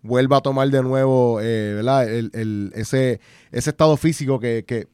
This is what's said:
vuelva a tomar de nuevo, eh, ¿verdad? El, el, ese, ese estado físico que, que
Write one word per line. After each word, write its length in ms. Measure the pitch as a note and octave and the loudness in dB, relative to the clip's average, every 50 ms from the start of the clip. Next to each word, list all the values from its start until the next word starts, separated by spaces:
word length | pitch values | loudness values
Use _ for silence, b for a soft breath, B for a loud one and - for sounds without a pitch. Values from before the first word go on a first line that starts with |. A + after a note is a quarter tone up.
vuelva 360 | - G#2+ B2 B2+ C3 C3 C#3+ C3+ | -4 0 0 0 2 4 2 2
a 20 | |
tomar 300 | - C#3 C3+ C3+ C3+ C#3 | 2 0 0 0 0 2
de 120 | C3+ C3+ | 2 2
nuevo, 580 | B2+ B2+ C3 C3+ C3+ C3+ C3 C3 B2 A#2+ A#2 G#2+ | 0 0 0 0 2 2 4 4 4 2 2 0
eh, 320 | G#2+ A#2 A#2 A2 G#2+ G#2 G#2 | -2 -2 -2 -2 -2 -4 -4
¿verdad? 340 | G#2 A2 B2+ C3+ C3+ B2+ A2 | -2 0 0 2 2 2 0
El, 220 | A2+ A#2 A2+ G#2 | -2 -4 -6 -6
el, 400 | - A2 A2 A2 G#2 G2+ G2+ F#2+ - | -6 -6 -6 -4 -4 -4 -6 -6 -8
ese, 460 | A2 A2 - - C3 C3 B2+ A#2 - b b b b b b | -10 -6 -2 0 0 0 0 -2 -4 b b b b b b
ese 160 | - A#2 A#2+ D3+ | -8 -4 -4 -4
estado 300 | C#3+ - D#3 D#3 D3+ C#3+ | 0 2 4 4 4 4
físico 420 | - D#3+ D#3+ - C#3+ C3 C3+ B2 | 2 -2 -2 0 -2 -2 -2 -2
que, 240 | A2+ A#2+ A#2 A2+ - | -2 -2 -4 -4 -4
que 220 | - B2 A2+ G2+ _ | -4 -6 -6 -6 _